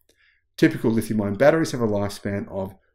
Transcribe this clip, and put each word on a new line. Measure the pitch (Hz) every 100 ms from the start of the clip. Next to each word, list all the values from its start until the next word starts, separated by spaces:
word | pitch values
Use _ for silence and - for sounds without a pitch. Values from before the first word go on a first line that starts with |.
| _ _ _ _ _ -
Typical | 160 104 123
lithium-ion | 113 - 107 101
batteries | 98 139 160 156
have | 131
a | 113
lifespan | 104 101 - 104 101 -
of | 98 95 - _